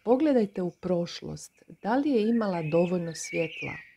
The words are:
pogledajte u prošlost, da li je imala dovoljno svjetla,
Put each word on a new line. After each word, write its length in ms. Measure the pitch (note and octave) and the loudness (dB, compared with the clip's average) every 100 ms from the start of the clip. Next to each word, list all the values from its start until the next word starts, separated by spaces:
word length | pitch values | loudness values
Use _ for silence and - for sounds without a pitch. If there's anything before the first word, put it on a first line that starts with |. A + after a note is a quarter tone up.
pogledajte 580 | - B3+ D#4 B3+ G3+ - | 0 2 4 4 2 -2
u 80 | F3+ | -6
prošlost, 920 | - F3+ F3 E3+ - - D3+ - _ - - | -4 -2 -2 -2 -8 -12 -12 -14 _ -20 -10
da 140 | F#3+ B3+ | -2 0
li 140 | D4 | 2
je 180 | B3 G#3 | 2 4
imala 340 | A#3 G#3 F3 | 2 0 -2
dovoljno 520 | D#3 E3 F3 F3+ E3+ | 0 2 2 0 -2
svjetla, 580 | D#3+ - E3+ D#3+ - - - - | -8 -6 -4 -4 -6 -10 -12 -16